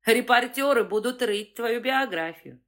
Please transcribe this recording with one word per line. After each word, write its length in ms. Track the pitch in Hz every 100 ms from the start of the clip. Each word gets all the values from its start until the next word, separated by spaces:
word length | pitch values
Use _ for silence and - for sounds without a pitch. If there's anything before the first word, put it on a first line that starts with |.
| 226
«Репортёры 760 | 233 240 247 247 269 277 247
будут 380 | 185 214 240 247
рыть 340 | 233 208 214 -
твою 260 | 233 233
биографию. 800 | 254 262 262 170 165 160 135 123